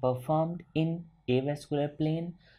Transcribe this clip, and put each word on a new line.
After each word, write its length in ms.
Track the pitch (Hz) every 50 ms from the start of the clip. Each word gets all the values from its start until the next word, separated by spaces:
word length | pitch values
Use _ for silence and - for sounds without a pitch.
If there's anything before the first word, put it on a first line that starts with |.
performed 600 | - 127 127 123 - - 156 156 160 165 170 175 - - _
in 300 | 156 160 165 165 175 170 - - _ _ -
avascular 680 | 123 127 131 143 147 147 - - 151 143 147 147 147 -
plane 360 | 156 156 160 165 170 170 170 - - - -